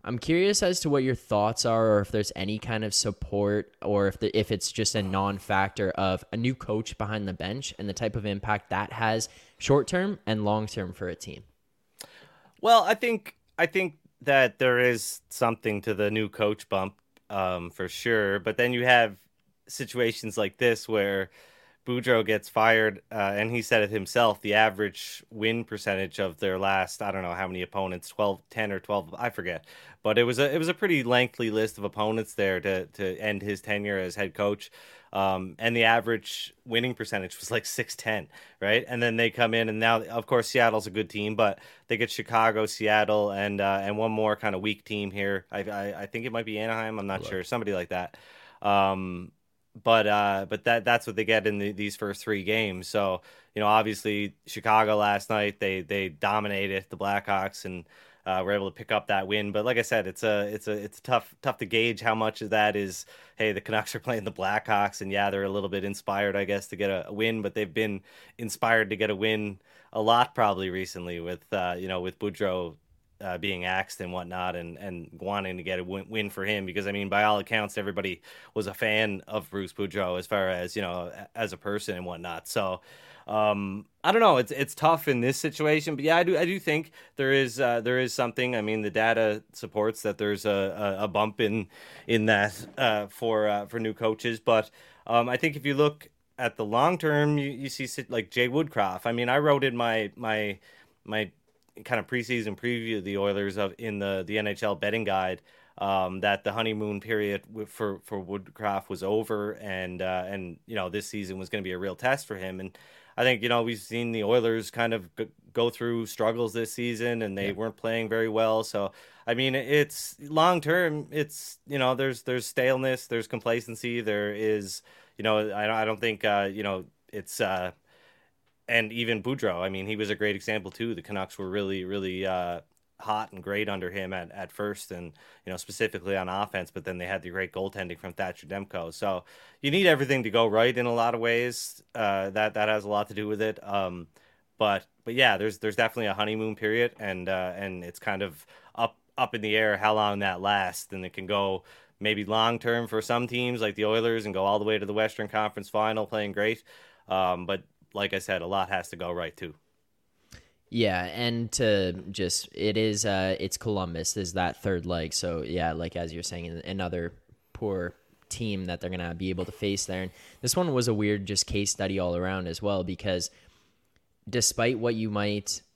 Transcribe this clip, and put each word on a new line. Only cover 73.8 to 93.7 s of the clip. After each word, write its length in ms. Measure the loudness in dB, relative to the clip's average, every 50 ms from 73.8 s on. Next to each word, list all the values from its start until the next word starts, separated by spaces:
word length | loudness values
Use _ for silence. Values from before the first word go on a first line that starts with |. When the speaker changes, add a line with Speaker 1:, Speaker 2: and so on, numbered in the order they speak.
| -2 -4 -8 -10
Speaker 2:
and 120 | -10 -8
whatnot, 440 | -6 -8 -8 -6 -6 -4 -4 -4 -4
and, 220 | -6 -8 -10 -12 -12
and 300 | -10 -10 -10 -10 -12 -14 -14 -10
wanting 380 | -6 -4 -2 -2 -2 -4 -8 -6
to 40 |
get 160 | -6 -4 -4 -4
a 60 | -4
win, 220 | -6 -8 -8 -8 -6
win 220 | -4 -4 -4 -4
for 140 | -4 -4 -2
him, 200 | -2 -2 -2 -2
because, 200 | -4 -4 -4 -4
I 60 | -2
mean, 160 | -4 -4 -2 0
by 140 | 2 4 4
all 140 | 4 4 2
accounts, 380 | 0 -2 -2 -2 -2 -2 -4
everybody 460 | -4 -4 -2 -4 -2 -4 -4 -6 -8 _ -20 -20 -20 -20 -6 _
was 120 | -4 -4
a 80 | -4 -4
fan 480 | -2 0 2 4 2 2 2 -2 -6 -8 -6
of 220 | -6 -6 -6 -4
Bruce 220 | -6 -6 -6 -6 -4
Boudreau 440 | -6 -6 -4 -2 -2 0 0 -2 -4
as 80 | -2
far 220 | 0 0 2 2 2
as, 260 | 0 -2 -4 -4 -4
you 80 | -4
know, 300 | -4 -2 -4 -6 -6 -8 -10
a-, 140 | -14 -16 -12 _
as 180 | -4 -4 -4
a 40 | -4
person 400 | -8 -6 -4 -4 -4 -4 -4 -6
and 100 | -6 -6
whatnot. 420 | -8 -8 -8 -8 -8 -10 -10 -10 -4
So, 320 | -2 -2 0 0 -2 -4 _ -20 -20 -20 -20 -20 -20 -20 -10
um, 600 | -2 2 4 4 4 4 2 -2 -4 -6 -8 -10 _ _ _
I 100 | 0 2
don't 80 | 4 6
know. 160 | 6 6 6
It's, 160 | 6 2 0
it's 220 | -2 -4 -4 -4 -2
tough 340 | 2 4 4 4 4 2 0
in 120 | 0 2
this 180 | 2 0 0 0
situation, 560 | -4 -6 -4 0 2 2 2 2 2 -2 -6
but 100 | 0 2
yeah, 140 | 4 4 4
I 60 | 4
do, 120 | 4 2
I 80 | 2 2
do 140 | 0 -2 -2
think 320 | -2 0 0 0 -2 -6 -16 -20 -20 -16 _
there 160 | -2 2 4
is, 260 | 4 4 2 0 0 0
uh, 220 | 2 2 2 2
there 180 | 2 2 2 2
is 140 | 0 0
something. 420 | 0 -2 -2 0 0 -2 0 0 0
I 60 | 0
mean, 220 | 0 0 0 0
the 80 | -2 0
data 520 | 2 2 4 4 4 4 4 2 2 0 -6 _ -14
supports 480 | -12 -12 -4 -2 0 0 0 -2 -2
that 160 | -4 -4 -2 0
there's 260 | 0 0 0 0 2
a, 520 | 2 2 2 2 0 -2 -2 -2 -2 0 0
a, 60 | -2
a 40 | 0
bump 320 | 2 0 0 0 0 0
in, 280 | 0 2 2 -2 -4 -6 -14 -20 -20 -20 -20 -16 0
in 200 | 2 2 4 6
that, 400 | 6 6 6 4 2 0 -8 -14 -12 -4
uh, 300 | 0 2 2 2 0 -2
for, 420 | -6 -8 -4 -2 0 2 2 2 2
uh, 160 | 2 0 -2
for 120 | -4